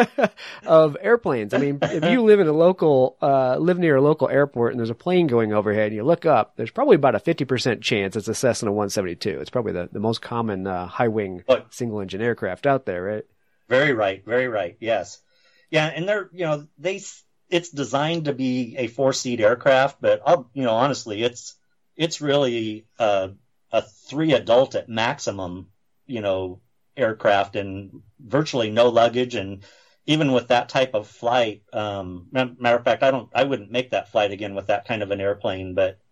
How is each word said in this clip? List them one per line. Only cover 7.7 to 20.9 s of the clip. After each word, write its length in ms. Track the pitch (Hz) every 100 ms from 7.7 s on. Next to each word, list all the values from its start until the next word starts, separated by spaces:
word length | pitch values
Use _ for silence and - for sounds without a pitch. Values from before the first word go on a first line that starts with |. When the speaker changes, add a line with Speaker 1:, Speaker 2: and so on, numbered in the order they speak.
| 101
Speaker 1:
chance 340 | - 110 98 107
it's 120 | 104
a 60 |
Cessna 380 | 107 123 110 110
one 180 | 104 101
seventy-two. 500 | 104 90 85 107 69
It's 120 | 78
probably 220 | 127 104
the, 160 | 90 87
the 80 | 104
most 220 | 110 107
common, 420 | - 117 113 95 95
uh, 220 | 90 90
high 220 | - 117
wing 340 | 107 98 90 -
Speaker 2:
But 280 | 92 -
Speaker 1:
single 260 | - 120 104
engine 220 | 95 95
aircraft 440 | 117 110 101 - 143
out 220 | 135 104
there, 160 | 90
right? 200 | 95 107 - _ _ _ -
Speaker 2:
Very 240 | 127 147
right. 320 | 113 101 95 107
Very 220 | 123 127
right. 300 | 107 87 85
Yes. 420 | 113 107 85 - _ _ _ _ -
Yeah. 160 | 156 156
And 240 | 151 190
they're, 200 | 208 190
you 120 | 175 165
know, 220 | 147 147 _
they, 160 | 170 196
s-, 280 | - - _ _ -
it's 200 | 175 170
designed 560 | 143 120 139 156 170 147
to 80 |
be 420 | 127 131 127 117 135
a 100 | 117
four 260 | - 135
seat 260 | 131 127 120
aircraft, 640 | 104 120 143 131 135 -
but 200 | 110 104 143
I'll, 240 | 170 120
you 100 | 139
know, 100 | 123
honestly, 480 | 110 143